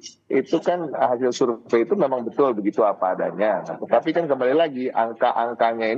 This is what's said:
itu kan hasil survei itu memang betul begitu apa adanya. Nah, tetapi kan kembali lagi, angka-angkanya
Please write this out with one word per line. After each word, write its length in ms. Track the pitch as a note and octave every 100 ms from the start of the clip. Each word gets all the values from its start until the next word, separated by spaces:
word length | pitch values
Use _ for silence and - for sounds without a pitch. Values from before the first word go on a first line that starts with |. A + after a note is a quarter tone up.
| - - -
itu 300 | C3+ - E3
kan 320 | - F3+ D3+
hasil 400 | A#2 B2+ A#2+ B2
survei 560 | A#2+ B2 A2+ - A#2 A2+
itu 80 |
memang 320 | G3+ C#3 B2+ A2+
betul 240 | B2 C3+
begitu 320 | G#2+ G2+ G#2
apa 320 | G#2 G2 F#2
adanya. 480 | F#2 F2 E2+ G#2+ F#2
Nah, 140 | E2+ F2
tetapi 320 | A2 A#2 D#3+
kan 160 | E3+ D#3+
kembali 280 | C3 B2 D3+
lagi, 280 | D#3+ B2+ B2+
angka-angkanya 960 | G#2+ A2+ A2 B2 A2+ A#2+ A#2 A#2 A2+ A2